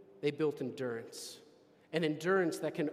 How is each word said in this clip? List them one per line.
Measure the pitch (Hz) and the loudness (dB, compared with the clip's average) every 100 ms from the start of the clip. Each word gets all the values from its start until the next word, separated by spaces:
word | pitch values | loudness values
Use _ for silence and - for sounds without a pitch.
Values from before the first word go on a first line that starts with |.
| - - | -20 -4
they | 143 | -2
built | 147 156 143 | 2 0 0
endurance, | 131 - 127 113 110 - - - - - - - - | -4 -4 -4 -4 -8 -12 -12 -14 -20 -20 -20 -20 -4
an | 160 | 0
endurance | 165 156 165 190 175 - | 2 2 2 4 4 0
that | 156 160 | -2 0
can | 151 | -2